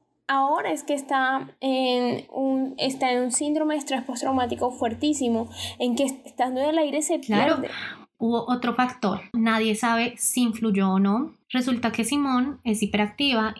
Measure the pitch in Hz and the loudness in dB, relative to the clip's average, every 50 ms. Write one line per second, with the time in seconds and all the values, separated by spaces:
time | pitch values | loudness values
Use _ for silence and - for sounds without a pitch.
0 | _ _ _ _ _ - 277 269 269 285 311 - - - 311 269 - - 285 269 | _ _ _ _ _ 0 0 2 2 2 2 0 0 -2 -4 -4 -2 -2 -4 -4
1 | 277 - 277 269 262 262 269 269 269 269 - _ 262 269 262 262 262 254 247 247 | -2 -2 0 2 2 2 0 -2 -4 -8 -10 _ -2 0 2 2 2 2 2 2
2 | 247 240 - - - - - 269 269 269 269 262 262 269 269 - - 269 269 - | 2 0 -2 -4 -6 -8 -4 -2 0 0 0 0 -2 -4 -4 -4 -4 -4 -2 -2
3 | 269 254 247 247 254 247 233 - 302 294 302 311 311 302 302 294 294 - 269 247 | 0 0 2 0 0 0 -2 -2 -2 0 0 0 0 0 0 -2 -2 -2 -4 -4
4 | 247 - 240 - - 262 269 262 247 233 240 - 247 247 247 - 254 233 233 - | -4 -6 -6 -4 -2 0 0 0 0 -2 -2 -2 -2 -2 -2 -2 -4 -4 -2 0
5 | 294 302 294 - 254 233 233 220 233 - - - - - - - 247 247 233 277 | 0 0 0 0 0 0 0 0 -2 -6 -8 -10 -10 -10 -4 -2 -2 0 2 2
6 | 277 262 269 - - - - - 240 262 254 254 277 302 311 330 302 285 269 311 | 0 0 -2 -8 -14 -12 -2 -2 -2 0 0 0 0 2 2 2 2 2 0 -2
7 | 311 - 339 - 269 220 208 208 262 311 330 262 - - - - - - - - | 0 0 -2 -2 0 2 2 4 4 4 2 0 -2 -6 -8 -10 -12 -12 -12 -16
8 | - _ _ _ 233 226 233 233 - - 247 247 247 240 - - 247 247 - - | -20 _ _ _ -2 0 0 0 0 0 -2 0 0 -2 0 0 0 -2 -2 -2
9 | - 190 - - - - - 233 226 226 226 220 220 220 214 214 - 233 233 226 | -2 -2 -2 -4 -6 -4 -2 0 2 2 2 2 2 0 0 0 2 2 2 2
10 | 240 240 240 - - - - 254 247 226 214 - 226 220 196 196 190 190 190 190 | 0 -2 -2 -2 -2 0 2 2 2 2 2 0 0 2 2 4 4 4 4 4
11 | 196 196 208 240 302 320 - _ _ _ - 254 247 269 247 247 240 226 214 - | 4 4 2 0 -2 -4 -8 _ _ _ -2 -2 0 0 0 0 0 -2 -2 -2
12 | 240 240 285 285 277 269 254 247 254 294 277 - - 233 214 220 214 202 - 208 | -2 0 0 0 2 2 2 2 0 0 -4 -4 -2 -2 0 0 0 0 2 0
13 | 208 208 - - 285 277 247 220 220 214 214 | 0 0 0 0 0 2 2 2 0 -2 -4